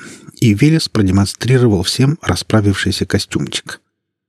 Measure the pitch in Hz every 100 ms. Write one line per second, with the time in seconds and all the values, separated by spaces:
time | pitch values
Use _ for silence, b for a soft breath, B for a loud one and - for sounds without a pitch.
0 | B B B - 120 101 147 160 - 107
1 | 95 98 98 - 120 131 120 95 95 -
2 | 135 165 - 90 - 110 101 98 101 -
3 | 95 - - - 73 - - - _ _
4 | _ _